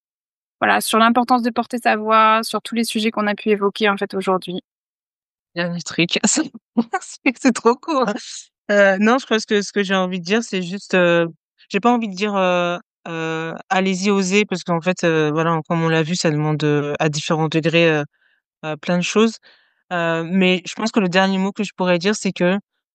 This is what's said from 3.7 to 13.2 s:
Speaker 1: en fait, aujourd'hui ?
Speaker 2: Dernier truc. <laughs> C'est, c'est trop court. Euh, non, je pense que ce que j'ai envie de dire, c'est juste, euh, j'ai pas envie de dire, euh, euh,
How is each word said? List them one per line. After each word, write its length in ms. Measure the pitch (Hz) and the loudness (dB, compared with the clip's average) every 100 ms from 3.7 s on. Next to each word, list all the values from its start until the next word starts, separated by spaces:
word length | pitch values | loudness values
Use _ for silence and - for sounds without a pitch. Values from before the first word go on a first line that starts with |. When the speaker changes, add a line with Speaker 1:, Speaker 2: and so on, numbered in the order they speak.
| - 214 | 0 0
Speaker 1:
en 60 | 196 | 0
fait, 180 | 202 196 | -4 -4
aujourd'hui ? 460 | 190 185 180 180 - _ _ _ _ _ _ _ _ 170 | -2 -2 -2 -10 -12 _ _ _ _ _ _ _ _ -6
Speaker 2:
Dernier 260 | 175 170 | -6 -6
truc. 360 | - - 175 - | -8 -4 -2 0
<laughs> 0 | |
C'est, 280 | 220 - - - _ - 233 370 - - 277 240 | 0 0 -4 -8 _ -4 -4 -6 -8 -4 -4 0
c'est 140 | 269 | 0
trop 220 | - 226 254 | 2 0 0
court. 340 | - 262 226 214 - - - _ - | -2 -2 -2 -4 -10 -18 -20 _ -2
Euh, 260 | 208 202 190 | 4 4 4
non, 180 | 214 262 | 2 2
je 80 | - | 0
pense 200 | 220 - | -2 0
que 160 | 208 | -2
ce 100 | 196 | 0
que 120 | 208 | -4
j'ai 120 | 190 190 | -2 0
envie 240 | 185 185 | 0 -4
de 60 | 170 | -2
dire, 180 | 214 | -2
c'est 180 | 226 190 | -2 -6
juste, 320 | 175 196 - | -6 -10 -2
euh, 340 | 185 175 170 170 - _ _ _ | 2 4 4 0 -4 _ _ _
j'ai 100 | 202 | 0
pas 120 | 233 | 2
envie 160 | 240 226 | 2 -2
de 80 | 185 | -4
dire, 200 | 208 196 | -2 0
euh, 420 | 185 180 175 175 - _ - | 0 0 0 -4 -10 _ -12
euh, 460 | 165 | -8